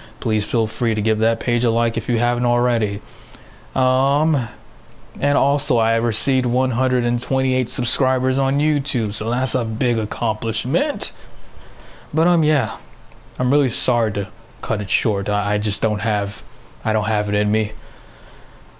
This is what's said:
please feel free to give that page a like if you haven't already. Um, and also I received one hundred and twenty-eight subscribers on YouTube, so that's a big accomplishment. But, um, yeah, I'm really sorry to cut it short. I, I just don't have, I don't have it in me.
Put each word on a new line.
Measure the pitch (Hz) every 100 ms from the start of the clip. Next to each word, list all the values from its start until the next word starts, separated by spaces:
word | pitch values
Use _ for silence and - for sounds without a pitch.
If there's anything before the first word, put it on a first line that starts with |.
| - -
please | 120 107
feel | 101 120 110
free | - 117 107
to |
give | 104 107
that | 110 113
page | - 120
a | 120
like | 113 117 113
if | -
you | 117
haven't | 120 120
already. | 123 120 123 120 104 101 - - - - - - - 131
Um, | 127 127 135 143 160 147 117 - - - - - - 196
and | 143 143
also | 139 143 - 120
I | 110
received | 117 117 107 - 131
one | 127 120 131
hundred | 117 131 127
and | 120 120
twenty-eight | - 131 131 127 127
subscribers | - 120 - 165 131 131 131
on | 135 139
YouTube, | 151 147 139 127 107
so | 104 110
that's | 120 131
a | 127
big | 113 110 123 117
accomplishment. | 107 - 117 107 113 110 127 160 294 254 - - - - - - - - - - -
But, | 151 165
um, | 175
yeah, | 151 151 110 - - - - - - -
I'm | 127
really | 147 135
sorry | - - 120 113
to | 101 101 - - -
cut | - 107
it | 98
short. | - 113 101 98
I, | 104 101
I | 107
just | 107 101
don't | 113 104
have, | 113 104 101 - - - - -
I | 117
don't | 107
have | 101 107 104
it | 104
in | 104
me. | 107 107 - - - - - - - - - - -